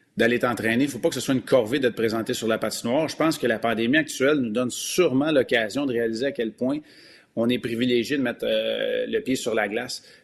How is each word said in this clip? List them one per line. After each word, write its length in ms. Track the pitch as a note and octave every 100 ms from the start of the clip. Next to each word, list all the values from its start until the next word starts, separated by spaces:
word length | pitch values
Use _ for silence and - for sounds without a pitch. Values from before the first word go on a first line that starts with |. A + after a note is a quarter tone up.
| _ -
d'aller 240 | A#2 A#2+
t'entraîner. 420 | B2 A2+ A2 A#2
Il 80 | C#3+
faut 80 | B2
pas 120 | -
que 40 |
ce 60 | C3
soit 140 | C3
une 80 | C3
corvée 360 | - C3 G#2+ D3
de 100 | B2
te 60 |
présenter 400 | G#2 A2+ A2+ A2
sur 140 | A#2+ A2+
la 100 | A2
patinoire. 500 | A2 - A#2 C#3 D#3
Je 60 |
pense 240 | - D#3+ D#3
que 80 | B2
la 140 | A2
pandémie 380 | A#2 A2 A#2 D3+
actuelle 400 | D3 - C3+ D3+
nous 120 | A#2
donne 200 | A2 B2+
sûrement 600 | - - - E3 C3 D#3
l'occasion 560 | D3 - B2 A2 B2 C#3
de 60 |
réaliser 340 | A#2 A#2 A2+ C#3
à 60 |
quel 180 | - A2
point 300 | - B2 D3 - - - - _ -
on 120 | A#2
est 120 | B2
privilégié 560 | B2 A#2 B2 A#2+ A2+ C#3+
de 60 |
mettre, 220 | A#2+ A#2
euh, 640 | A2+ A2 A2 A2 G#2+ A2 A2
le 140 | A2+
pied 160 | A#2 C3
sur 180 | A#2+
la 140 | A2 G#2
glace. 340 | A2 B2+ -
Tu 80 | - -